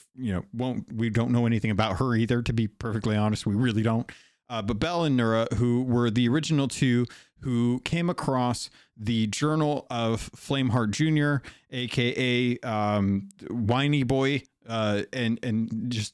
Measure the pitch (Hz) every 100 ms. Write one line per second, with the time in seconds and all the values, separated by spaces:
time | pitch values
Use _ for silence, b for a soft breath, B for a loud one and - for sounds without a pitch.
0 | _ 127 123 90 - 113 127 110 - 113
1 | 117 107 117 120 117 113 110 101 110 92
2 | 127 113 117 120 117 113 110 - 120 107
3 | 113 107 107 107 - 101 127 107 113 113
4 | 123 B B B - 117 104 110 156 175
5 | 165 127 117 113 117 107 120 120 127 120
6 | 120 110 120 143 156 156 135 - 135 120
7 | 123 B B _ - 120 120 127 - 165
8 | 175 175 - 131 123 123 - b b -
9 | 107 113 110 98 151 156 151 147 - 120
10 | 117 117 - - - 139 131 123 110 98
11 | 156 156 147 143 - B B 127 123 -
12 | 120 - 127 120 123 120 123 107 104 104
13 | 98 98 98 - - 120 107 120 143 147
14 | 127 135 135 139 - _ - 113 107 104
15 | - 127 117 113 127 110 113 113 123 117
16 | 107